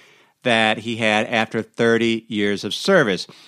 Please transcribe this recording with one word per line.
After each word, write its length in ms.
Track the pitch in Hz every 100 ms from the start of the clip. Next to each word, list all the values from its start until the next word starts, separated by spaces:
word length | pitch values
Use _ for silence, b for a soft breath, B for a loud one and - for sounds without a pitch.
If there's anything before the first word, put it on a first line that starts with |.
| b b b b
that 360 | 127 113 110 113
he 180 | 113 113
had 300 | 110 107 117
after 340 | 117 110 117
thirty 640 | 104 - 117 117 117 113 -
years 360 | 107 101 98
of 80 | 104
service. 540 | - - 190 117 90 - B